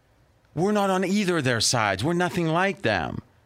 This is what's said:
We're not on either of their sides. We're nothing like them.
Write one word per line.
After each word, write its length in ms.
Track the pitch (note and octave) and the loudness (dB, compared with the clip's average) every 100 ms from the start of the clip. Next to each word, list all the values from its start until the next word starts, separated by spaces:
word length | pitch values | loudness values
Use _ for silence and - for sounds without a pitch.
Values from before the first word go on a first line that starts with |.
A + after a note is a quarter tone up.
| _ _ _ _ _ D3 | _ _ _ _ _ -2
We're 160 | G3 | 0
not 180 | G#3 G3 | 2 2
on 160 | F#3+ F#3 | 0 0
either 320 | G3+ F#3 E3+ | 0 0 0
of 60 | |
their 180 | C3 A#2 | 0 0
sides. 420 | - B2 G#2 F#2+ | 0 2 2 0
We're 100 | C#3 | 0
nothing 340 | F3 F3+ F3 E3 | 0 -2 -2 0
like 340 | E3 G3 - | 0 0 -2
them. 380 | A2+ G2 C2 G1+ - _ | 0 0 -2 -8 -14 _